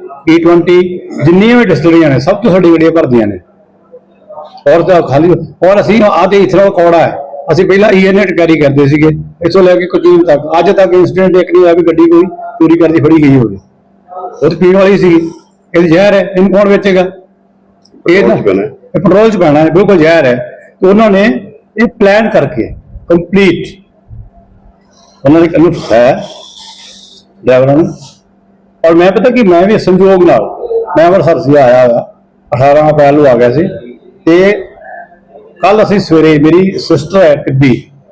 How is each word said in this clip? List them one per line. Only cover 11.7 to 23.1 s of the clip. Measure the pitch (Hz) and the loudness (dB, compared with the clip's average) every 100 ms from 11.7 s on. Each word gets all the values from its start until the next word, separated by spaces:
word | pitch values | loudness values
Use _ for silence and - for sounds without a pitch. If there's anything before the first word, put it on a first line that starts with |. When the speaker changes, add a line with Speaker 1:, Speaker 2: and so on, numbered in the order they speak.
Speaker 1:
ਵੀ | 170 | 2
ਗੱਡੀ | 165 160 165 | 0 0 2
ਕੋਈ | 170 185 - - - | 2 0 -6 -10 -2
ਚੋਰੀ | 160 165 | 0 2
ਕਰਦੀ | 160 160 | 0 0
ਫੜੀ | 147 160 | 2 2
ਗਈ | 143 135 | 2 2
ਹੋਵੇ। | 110 98 _ _ _ _ - - - - | 0 -6 _ _ _ _ -20 -16 -14 -4
ਉਹ | 151 | -4
ਤਾਂ | 175 | -2
ਪੀਣ | 180 190 | 0 0
ਵਾਲੀ | 190 185 | 2 2
ਸੀਗੀ, | 180 165 165 - _ _ _ 170 | 2 0 -2 -12 _ _ _ -2
ਇਹ | |
ਜ਼ਹਿਰ | 175 165 202 | 0 2 2
ਹੈ, | 202 | 0
ਇਹਨੂੰ | 185 185 190 | -2 -2 0
ਕੌਣ | 185 202 | 2 0
ਵੇਚੇਗਾ? | 196 202 185 185 - _ _ _ _ _ _ _ - - | 0 0 -2 -2 -8 _ _ _ _ _ _ _ -8 -2
ਇਹ | 185 | 0
ਨਾ, | - - | 0 0
Speaker 2:
ਪੈਟਰੋਲ | |
'ਚ | 101 | -2
ਪੈਣਾ | 95 | -2
ਹੈ। | 104 | -4
Speaker 1:
ਇਹ | - - 165 | -12 -10 -4
ਪੈਟਰੋਲ | 180 185 220 | 0 2 0
'ਚ | 202 | 0
ਪੈਣਾ | 165 147 | 0 2
ਹੈ, | 156 | 2
ਬਿਲਕੁਲ | 160 196 190 | 0 2 2
ਜ਼ਹਿਰ | 156 165 131 | 2 0 0
ਹੈ। | 120 - - - - | -4 -8 -18 -20 -4
ਤੇ | 185 | 0
ਉਹਨਾਂ | 202 220 | 2 2
ਨੇ | 190 202 123 - - _ 208 | 0 0 -4 -10 -20 _ -4
ਇਹ | 233 | -4
ਪਲਾਨ | - 196 208 220 | 0 0 0 0
ਕਰਕੇ | 175 143 117 101 - - - | -2 -4 -6 -8 -10 -20 -14
ਕੰਪਲੀਟ | - | -4